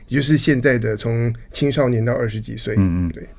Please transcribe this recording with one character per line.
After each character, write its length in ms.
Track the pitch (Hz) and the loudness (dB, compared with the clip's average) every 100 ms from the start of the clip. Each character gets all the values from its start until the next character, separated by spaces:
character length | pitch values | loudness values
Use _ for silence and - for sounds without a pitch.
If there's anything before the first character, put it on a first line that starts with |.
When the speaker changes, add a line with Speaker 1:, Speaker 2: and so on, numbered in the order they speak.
| - | -4
Speaker 1:
也 80 | 131 | -2
就 60 | |
是 140 | 139 151 | 2 2
现 240 | 135 135 | 4 4
在 200 | 135 123 | 4 2
的 180 | 113 107 | 0 -2
从 340 | 117 117 117 117 - | -2 0 0 -2 -8
青 200 | - 143 | -2 0
少 160 | 143 131 | 2 2
年 160 | 117 | 2
到 80 | 113 | 0
二 140 | 123 117 | 0 -2
十 140 | 107 | -4
几 160 | 107 110 | -8 -10
岁。 160 | - 104 | -4 -2
Speaker 2:
嗯， 300 | 95 87 87 | 0 0 -2
嗯。 20 | |
Speaker 1:
对。 180 | - - | -4 -14